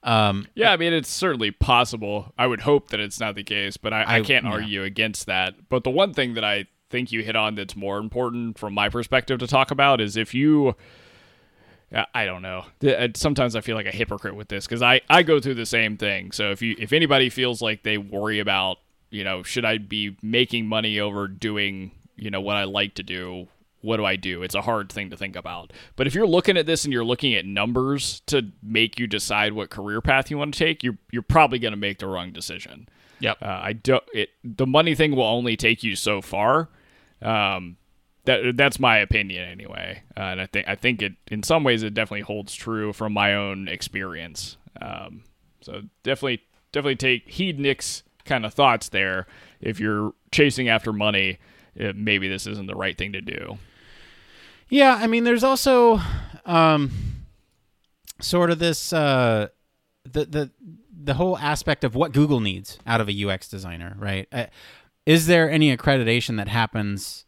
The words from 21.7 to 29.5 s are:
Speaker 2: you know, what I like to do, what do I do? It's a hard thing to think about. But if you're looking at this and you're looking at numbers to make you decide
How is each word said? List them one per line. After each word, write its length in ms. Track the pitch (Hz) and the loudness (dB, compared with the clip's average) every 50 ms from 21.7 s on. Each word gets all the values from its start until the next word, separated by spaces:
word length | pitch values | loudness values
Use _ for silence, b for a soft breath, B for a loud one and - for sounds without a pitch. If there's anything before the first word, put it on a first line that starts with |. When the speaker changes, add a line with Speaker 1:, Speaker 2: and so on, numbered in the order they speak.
| 98 95 92 92 - - _ - _ | -4 -8 -12 -14 -16 -20 _ -20 _
Speaker 2:
you 160 | - - 107 | -14 -12 -8
know, 80 | 101 95 | -6 -6
what 160 | 98 101 104 | -4 -2 -2
I 80 | 104 101 | -2 -2
like 320 | 95 98 104 101 101 _ | -2 -2 -2 -2 -4 _
to 80 | - 95 | -12 -10
do, 460 | 90 92 92 90 90 90 92 90 - _ _ _ _ _ _ | -10 -8 -8 -8 -10 -10 -12 -14 -16 _ _ _ _ _ _
what 160 | - 107 113 110 | -4 -2 -2 0
do 80 | 107 | 0
I 100 | 95 95 | 0 -2
do? 260 | 95 90 95 90 85 | -2 -4 -6 -6 -6
It's 140 | 90 92 - | -8 -6 -6
a 60 | 101 | -4
hard 280 | 98 - 117 107 101 92 | -2 -2 -2 -2 -4 -6
thing 200 | - 107 101 92 | -10 -10 -10 -10
to 80 | - 90 | -10 -12
think 180 | 101 95 90 | -12 -10 -10
about. 380 | - - 90 87 87 87 - B B B B B - | -12 -12 -12 -12 -14 -14 -18 B B B B B -2
But 100 | 131 135 | -2 0
if 80 | 123 | 2
you're 100 | 180 226 | 2 4
looking 300 | 202 165 180 180 - 190 | 6 4 4 6 6 4
at 100 | 180 156 | 4 4
this 200 | 151 165 156 - | 2 0 0 0
and 80 | 147 135 | -2 -2
you're 100 | 120 117 | -2 0
looking 300 | 117 127 - - 135 117 | 0 0 0 2 0 0
at 120 | 101 87 | 0 -2
numbers 760 | 95 98 98 101 113 120 127 127 135 143 139 - - - - _ - | -2 -2 -2 0 0 0 0 0 0 -2 -2 -2 -6 -6 -8 _ 0
to 200 | 151 139 120 101 - _ - | 0 0 0 0 -10 _ -10
make 340 | 104 110 110 113 110 - - | -2 2 2 2 2 0 -4
you 100 | 120 110 | -4 -4
decide 440 | 101 104 95 - 107 104 104 107 | -4 -4 -4 -2 0 0 0 0